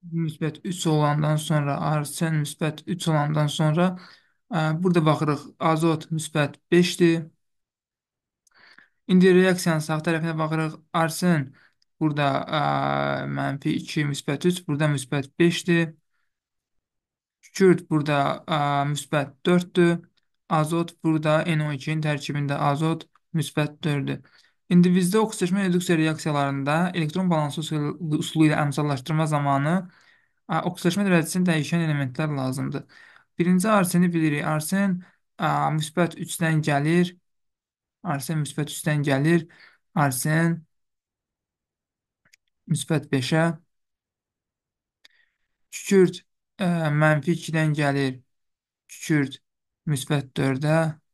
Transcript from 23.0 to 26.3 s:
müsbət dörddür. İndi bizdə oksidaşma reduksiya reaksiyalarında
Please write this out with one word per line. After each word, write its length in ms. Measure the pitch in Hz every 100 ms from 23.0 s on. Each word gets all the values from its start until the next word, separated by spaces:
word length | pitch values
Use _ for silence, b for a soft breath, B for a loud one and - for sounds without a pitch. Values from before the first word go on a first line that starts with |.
| - _ _ 165
müsbət 460 | 156 - 147 151
dörddür. 380 | 165 143 135 135 b b b b _
İndi 220 | 180 180
bizdə 240 | 180 180 214
oksidaşma 440 | 214 - 180 190
reduksiya 320 | 190 175 175 170
reaksiyalarında 960 | 160 156 -